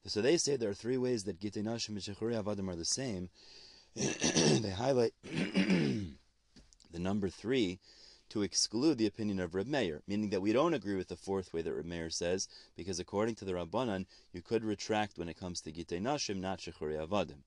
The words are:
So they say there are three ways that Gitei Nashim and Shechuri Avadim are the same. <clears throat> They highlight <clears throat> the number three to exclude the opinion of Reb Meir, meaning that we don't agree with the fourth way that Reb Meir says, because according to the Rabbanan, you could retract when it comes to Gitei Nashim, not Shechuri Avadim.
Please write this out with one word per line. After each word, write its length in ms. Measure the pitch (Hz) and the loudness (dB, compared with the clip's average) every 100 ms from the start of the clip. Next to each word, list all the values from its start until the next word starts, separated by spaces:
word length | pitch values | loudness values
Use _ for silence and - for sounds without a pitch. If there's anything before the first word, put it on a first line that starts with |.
| 101 | -2
So 160 | 107 | 2
they 160 | 117 165 | 4 4
say 180 | 139 139 | 4 2
there 140 | 113 | 0
are 40 | |
three 220 | 101 110 127 | -2 -2 0
ways 280 | 127 123 | 2 0
that 140 | 98 85 | -2 -6
Gitei 240 | 104 107 | -6 -4
Nashim 280 | 107 117 - | -4 -4 -4
and 80 | 104 | -6
Shechuri 440 | 90 98 110 117 | -8 -4 -2 -2
Avadim 280 | 104 101 95 | -2 -2 -2
are 60 | 85 | -4
the 100 | 82 | -2
same. 420 | - 131 95 90 - - - - - - | -2 -2 -4 -6 -12 -20 -20 -20 -20 -16
<clears throat> 0 | |
They 760 | - - - 160 - 160 135 107 | -4 -2 0 2 4 6 6 2
highlight 420 | 92 127 131 113 - | 0 2 4 4 0
<clears throat> 40 | |
the 960 | - 165 185 202 190 185 147 120 92 67 _ _ _ - - - - | -6 -2 0 2 4 4 4 0 -4 -10 _ _ _ -20 -20 -20 -12
number 340 | 85 90 104 95 | -4 -2 0 0
three 520 | - 101 131 98 92 - - - - _ | -4 0 2 2 0 -10 -20 -20 -20 _
to 120 | 110 | -2
exclude 540 | 98 - - 107 151 135 | 0 2 0 2 2 4
the 100 | 107 | 2
opinion 340 | - 107 95 | 2 -2 0
of 140 | 90 | 0
Reb 120 | 90 104 | 0 0
Meir, 340 | 147 98 73 - | 0 0 -2 -2
meaning 240 | 101 107 | 0 2
that 100 | 98 | 2
we 120 | 101 | 4
don't 200 | 113 165 | 4 4
agree 240 | 151 98 98 | 2 0 -2
with 120 | 90 | -2
the 80 | 87 | -8
fourth 360 | - 98 90 | -2 -2 -2
way 80 | 82 | -4
that 140 | 82 | -2
Reb 100 | 67 | -4
Meir 240 | 82 85 82 | -4 -4 -4
says, 400 | - 87 92 - - - | -2 0 0 -2 -12 -20
because 240 | - 87 87 | -12 -6 -6
according 360 | 90 98 110 110 | -2 0 0 -2
to 80 | |
the 80 | 95 | -4
Rabbanan, 540 | 90 85 98 127 95 92 - _ | -4 -2 -2 0 -2 -4 -12 _
you 80 | 90 | -14
could 240 | - 113 | 0 0
retract 540 | 110 101 - 107 104 - | 0 -4 0 0 0 -4
when 100 | 85 | -8
it 100 | 80 | -6
comes 220 | 92 87 | -6 -6
to 120 | - | -8
Gitei 280 | 78 82 87 | -10 -6 -2
Nashim, 400 | 107 147 - 98 | 0 -2 -2 -2
not 200 | 92 92 | -2 -4
Shechuri 360 | - 80 78 76 | -8 -6 -4 -2
Avadim. 460 | 80 101 80 73 | 0 0 0 -4